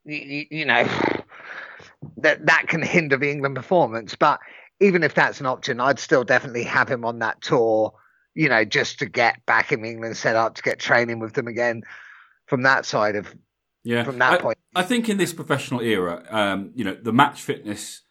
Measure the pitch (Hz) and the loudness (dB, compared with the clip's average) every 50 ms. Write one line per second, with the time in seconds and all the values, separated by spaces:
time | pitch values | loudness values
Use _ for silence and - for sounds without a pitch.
0 | - 151 151 143 - 139 139 147 151 - - 156 156 135 117 120 117 - - - | -16 -12 -12 -12 -10 -8 -10 -10 -10 -8 -8 -4 0 2 2 2 2 2 0 -2
1 | - - - - - _ - - - - - - - - - - - - - _ | -2 -2 -2 -4 -8 _ -18 -20 -18 -16 -16 -16 -16 -16 -18 -20 -20 -20 -20 _
2 | - - - - 139 156 147 - 156 151 160 156 - - - 165 139 120 - 180 | -20 -20 -8 -2 0 0 0 2 2 2 2 2 2 0 -2 -2 -2 0 0 0
3 | 160 143 139 131 143 143 143 147 135 139 135 135 - - 190 180 147 113 110 113 | 0 2 0 0 0 -2 -2 -2 -4 -4 -4 -4 -4 0 2 2 2 2 -2 -6
4 | 110 - - - 170 147 135 - - - - - - - _ - 190 202 175 180 | -8 -8 -2 2 2 2 2 2 -4 -14 -20 -20 -20 -10 _ 2 4 4 4 4
5 | 160 143 - 170 147 123 104 - 143 127 131 139 - - 123 117 123 135 139 - | 2 2 2 2 2 2 0 -2 -4 -4 -4 -4 -4 -4 -2 0 2 2 2 0
6 | - - 156 135 123 - 127 123 - 139 117 120 117 92 - 135 127 139 139 120 | 0 2 2 2 4 4 2 2 2 -2 -6 -6 -4 -2 0 0 0 0 0 -4
7 | 117 117 120 117 113 110 - - - - 160 131 117 113 110 110 107 104 - _ | -2 -4 -4 -2 -4 -4 -4 -6 -4 0 2 2 4 4 4 2 2 0 -2 _
8 | _ _ _ _ _ _ - - 156 143 123 110 110 104 - 143 123 - - - | _ _ _ _ _ _ -4 0 2 2 4 4 2 2 2 0 0 -2 -4 -6
9 | - 98 - 127 120 113 - - _ - 117 113 - - 143 113 107 113 117 113 | -8 -4 0 2 2 2 2 0 _ 0 2 2 2 0 -2 -4 -4 -6 -10 -8
10 | 113 113 107 - - 131 113 113 113 110 - - - 120 113 - - - 139 120 | -8 -8 -6 -4 -2 0 2 2 2 0 -2 -4 -4 -4 -4 -2 0 2 4 4
11 | 120 117 117 113 113 113 113 143 120 120 117 120 120 120 113 113 107 - - - | 2 2 -2 -6 -6 -6 -4 -6 -6 -4 -2 -2 -2 -2 -2 -4 -8 -14 -18 -20
12 | - - - - - _ _ _ _ - 147 127 127 135 135 110 - - - 127 | -20 -20 -20 -20 -20 _ _ _ _ -4 -2 2 4 4 4 2 2 -2 0 0
13 | 107 107 101 104 98 - - - _ _ _ _ _ _ _ _ - 113 120 120 | 0 0 0 -2 -6 -8 -14 -20 _ _ _ _ _ _ _ _ -6 -2 -2 -2
14 | 117 131 131 120 127 127 - - - 123 110 - _ _ - 180 185 180 247 240 | -2 -2 0 2 2 4 4 2 2 0 -4 -6 _ _ -4 -2 -2 0 0 0
15 | 233 226 202 196 180 - - - 139 - 143 131 127 - 131 123 113 117 110 95 | 0 0 0 0 0 -2 -2 -6 -4 -2 -2 -2 -2 -2 -4 -2 0 2 2 2
16 | 90 87 85 - - - 110 110 104 101 98 98 101 92 - 127 110 95 98 - | 0 0 -2 -6 -8 -4 0 0 2 2 0 -2 -4 -6 -6 -6 -4 -4 -6 -6
17 | 113 117 110 127 143 143 - - - - 131 - - 104 101 - - - - - | -4 0 4 4 4 4 2 -4 -8 -8 -8 -6 -6 -8 -8 -8 -10 -14 -16 -18
18 | _ _ | _ _